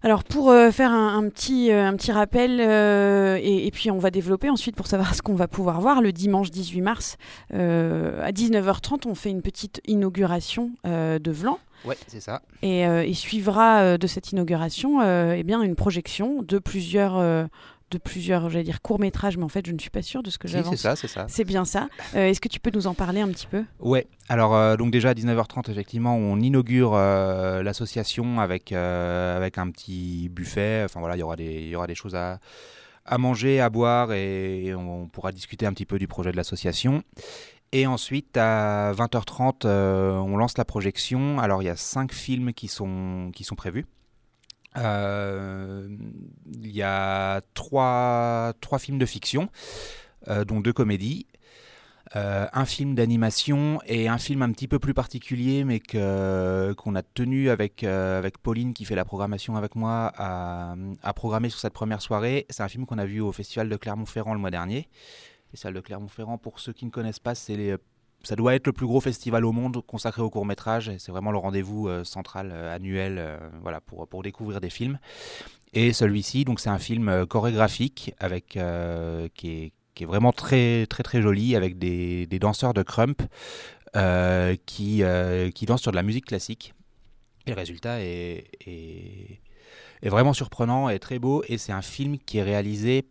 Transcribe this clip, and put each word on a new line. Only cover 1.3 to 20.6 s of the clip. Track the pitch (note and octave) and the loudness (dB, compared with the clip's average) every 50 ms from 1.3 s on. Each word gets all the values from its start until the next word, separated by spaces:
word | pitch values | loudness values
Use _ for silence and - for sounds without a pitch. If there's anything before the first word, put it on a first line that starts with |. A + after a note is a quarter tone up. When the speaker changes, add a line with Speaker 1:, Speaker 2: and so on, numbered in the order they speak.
| - - - - C4+ B3+ A#3+ A#3 | -2 -4 -2 0 2 4 6 6
Speaker 1:
euh, | G#3+ G#3 G3+ | 6 6 6
un | G3 G3 | 4 2
petit | G3 - - | 0 -2 0
rappel, | G#3+ G#3 G#3 G3+ - B3 B3 B3 B3 B3 | 2 2 2 4 4 4 4 4 4 4
euh, | A#3 A3 G#3+ G#3+ G#3 G#3 G3+ G3+ G3+ G3+ G3 G3+ G3 F#3+ F#3+ F#3 | 4 6 6 6 6 6 6 6 6 6 6 6 6 4 2 2
et, | - G3+ G3 F#3+ - | 2 4 2 4 2
et | G3+ | 0
puis | - - - A3 | -2 0 0 0
on | G3 F#3+ | 2 4
va | F3+ F#3+ | 2 2
développer | F3 G3 E3+ F3+ F#3+ F#3+ - C#4+ | 2 2 2 2 0 2 4 2
ensuite | C#4 A3 - B3 A3 | 2 2 0 -4 -6
pour | - F#3+ | -6 -2
savoir | - - F#3+ F#3+ F3 - | 0 2 2 2 2 0
<laughs> | |
ce | - | -2
qu'on | - G#3 G3+ | 0 0 2
va | F3 F3+ | 2 2
pouvoir | E3+ - - F#3+ F3+ E3 E3 | 0 0 0 0 0 0 2
voir. | F#3 B3+ C#4+ C4 | 4 4 6 6
Le | A#3 G3+ | 6 4
dimanche | F3+ E3 F#3+ G3+ G3 G3 G3 F3 | 4 2 2 2 2 2 2 0
dix-huit | D#3+ F#3+ F#3 E3+ F3 F3+ | -4 -6 -6 -4 -2 0
mars, | F3+ G3+ A#3 - - - - - - - - - - - - | 0 0 0 -2 -4 -8 -8 -12 -18 -20 -20 -20 -14 -6 -2
euh, | F#3+ F3+ F3 E3+ E3 E3 E3 D#3+ D#3+ D#3+ - - - | 0 2 4 4 4 2 2 2 0 0 -2 -2 -2
à | D2+ - G3 | -4 -2 0
dix-neuf | F#3+ A#3 A3+ A3+ G#3 F#3+ | 0 2 4 4 4 4
heures | F#3+ F#3+ - | 2 2 0
trente, | - - C#4+ C#4 - | 0 -4 -4 -4 -2
on | A#3+ G3 | -4 -6
fait | - - G#3 | -4 -4 -4
une | G3 F#3 | -4 -2
petite | D#3+ F#3+ - - - G3 _ - _ | -4 -4 -6 -6 -12 -10 _ -10 _
inauguration, | - G#3+ G#3 G3 F#3+ F3 F#3 G3+ E3+ F3 F3 - - - - A#3+ A#3+ A#3+ - - | 2 2 4 4 2 4 2 2 2 2 0 -2 -4 -4 -4 -4 -4 -6 -6 -4
euh, | F3 E3+ E3 D#3+ D#3+ D#3+ D#3+ | -2 0 0 2 2 0 0
de | D3+ E3 | 0 -2
Vlan. | D#3 D3+ F3 B3 D4 - _ _ _ - - | -4 0 0 -2 -2 -2 _ _ _ -12 -6
Speaker 2:
Ouais, | A#2+ C3 - - | -6 -6 -6 -8
c'est | - - A2 | -18 -16 -14
ça. | - - G#2+ - _ _ - - | -10 -8 -8 -8 _ _ -10 -4
Speaker 1:
Et, | - F#3+ F#3 F3+ F3 | -2 0 2 4 4
euh, | F3 E3+ E3+ E3 | 4 4 4 2
et | - F#3 | 0 -2
suivra, | - - - A3 A3 G3 G#3 F#3+ G#3 A3+ A3+ A3 G#3+ | -2 -4 -2 -2 0 0 2 6 8 8 8 10 8
euh, | G3 F#3 F3 | 8 6 6
de | E3+ F3 | 4 2
cette | F3+ - F#3+ - - | 0 -2 -4 -6 -4
inauguration, | - F#3+ F3+ D#3+ F3 D#3 E3 E3 - - - C4+ D4 C#4 | -2 0 2 2 2 0 0 -2 -2 -2 0 2 4 4
euh, | A#3 G3 F3+ F3 F3 E3+ F3 | 6 6 4 4 4 2 2
eh | F3 E3 | 0 0
bien, | E3+ G#3+ A#3 | 0 2 2
une | A3 G3 E3+ | 2 2 2
projection | - - G3+ F3 F3 E3+ - - - G3+ B3 C#4+ C#4 | 2 0 0 0 0 -6 -6 -4 -4 -2 -2 -2 -4
de | G#3+ D#3 F#3 | -2 0 -2
plusieurs, | G3 F3+ - - G3 F3 E3+ F3 G3+ G3+ G3 F#3 | 0 0 -2 -4 -4 -4 0 2 2 2 4 4
euh, | F#3 F3+ E3+ E3 D#3+ D#3+ D#3+ - - - - - _ _ _ | 2 4 4 4 2 0 -2 -8 -14 -20 -20 -20 _ _ _
de | F3+ | -8
plusieurs, | F3 - - - F#3 E3+ F3 F#3 F3 E3 E3+ | -8 -6 -6 -8 -6 0 0 2 2 2 0
j'allais | D#3+ E3+ E3+ | -2 -2 -2
dire | E3 D#3+ - | -2 -4 -6
courts-métrages, | _ - A3 G3+ G3+ F#3+ - - - G3+ F3+ | _ -2 0 2 2 0 0 0 -2 -2 0
mais | F3 E3+ | 0 -4
en | D3+ | -2
fait, | - G3 F#3 | -2 -4 -4
je | F3 E3+ | -4 -6
ne | |
suis | D#3 - - | -6 -6 -6
pas | - G#3 | -6 -6
sûre | F3 - - C4 B3 | -6 -6 -8 -8 -8
de | F#3+ | -8
ce | F3 | -10
que | - - | -8 -8
Speaker 2:
Si, | F3 E3 | -4 -2
Speaker 1:
j'avance. | F3+ | -2